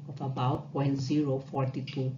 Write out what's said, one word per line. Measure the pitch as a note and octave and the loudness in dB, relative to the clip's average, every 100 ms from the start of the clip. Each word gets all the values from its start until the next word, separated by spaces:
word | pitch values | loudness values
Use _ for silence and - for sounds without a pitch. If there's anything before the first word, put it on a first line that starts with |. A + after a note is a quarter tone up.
| - | -8
of | - | -6
about | C3+ C3 B2+ D3+ - | -4 0 2 2 0
point | D3 C#3 C3+ | 0 2 2
zero | B2+ D3 D3 C3 | 2 2 4 0
forty-two | - C3+ C3 - - C#3+ C3 | -2 -2 0 -2 -4 -2 -2